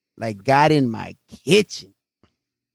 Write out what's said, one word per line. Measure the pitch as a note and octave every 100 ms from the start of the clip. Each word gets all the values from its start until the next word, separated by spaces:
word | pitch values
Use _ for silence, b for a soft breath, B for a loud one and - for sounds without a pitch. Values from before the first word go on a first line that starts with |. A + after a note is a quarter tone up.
| _ _
Like, | A2+ G2+
got | G2 C3+ D3+
in | D3+ B2+
my | G#2+ F2+ F#2+ _ -
kitchen. | - G3+ - - - _ _ _ _ _ _ _ _